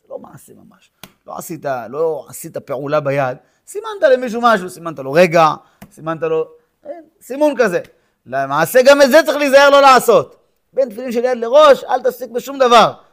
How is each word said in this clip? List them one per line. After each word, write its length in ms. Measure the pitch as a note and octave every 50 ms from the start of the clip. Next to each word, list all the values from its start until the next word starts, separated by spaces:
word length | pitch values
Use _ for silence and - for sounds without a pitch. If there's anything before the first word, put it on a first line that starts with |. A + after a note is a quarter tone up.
| _ _
זה 0 |
לא 80 | - -
מעשה 340 | - - - - _ _ -
ממש. 360 | G2+ F#2+ _ _ _ _ _ _ _ - - _ _ _
לא 100 | - -
עשית, 280 | - - - E3+ C#3+ - C#3+ C3+ B2 A#2 G#2
לא 380 | B2 D3 E3 D#3+ D#3 C#3 A#2 -
עשית 280 | C3 - - E3 -
פעולה 440 | C#3 - - C#3 B2+ D3 C#3 D3+ D3+
ביד, 360 | C#3+ C#3 C3+ C#3+ C#3 B2+ B2+ - _ _ _ _ _
סימנת 360 | - - G4 A4 A4+ G#4+ G4+ E4 D4 B3+
למישהו 280 | B3+ B3+ B3 G3+ A#3 A#3+
משהו, 280 | A#3+ A3+ G3 F#3 F3+
סימנת 280 | - E3 E3+ E3+ - C#3
לו 140 | C3+ C3+ C#3
רגע, 420 | E3 F#3 F3 D#3 E3+ D#3+ D#3 C#3+ - _ _ _ _ - - _
סימנת 300 | - D3+ D#3+ E3 D#3 E3
לו, 260 | D#3+ D#3+ D#3+ D#3+ D#3+ - _ _ _ _ _ _
אה, 40 | - E4+ E4+ D#4 _ _ _
סימון 340 | _ - B3 C#4 D4+ D4+ C#4
כזה. 240 | A#3 A#3+ G3+ F3 D#3+ - - _ _ _ _ _ _ _
למעשה 540 | A#2 B2 C3+ C#3 C3+ C#3 D3 D#3+ - - B3+ B3+
גם 200 | C4 C#4+ C#4 C#4+
את 80 | C4
זה 100 | B3 D#4+ D4+
צריך 100 | D#4 C#4
להיזהר 340 | D4 D4 C#4 B3+ C#4 C#4+ C#4+
לא 100 | C#4 C#4
לעשות. 560 | C#4 C4+ C4 A#3+ A#3+ A#3+ G#3+ E3+ C3+ - _ _ _ _ _ _ _ _ _
בין 160 | G#3+ C4+ B3
תפילין 240 | G3 A3 B3+ A#3 G#3+
של 120 | A#3+ A#3
יד 140 | B3+ B3+ A#3
לראש, 460 | A3+ A#3 B3 D4 D#4 D4 C4 - -
אל 180 | - B3 B3+ B3
תפסיק 280 | B3+ B3 - B3 A3
בשום 280 | A#3 B3 - B3+ C#4 C#4
דבר. 340 | C4 A#3+ A#3+ A3+ G3 D3+ B2 - _ _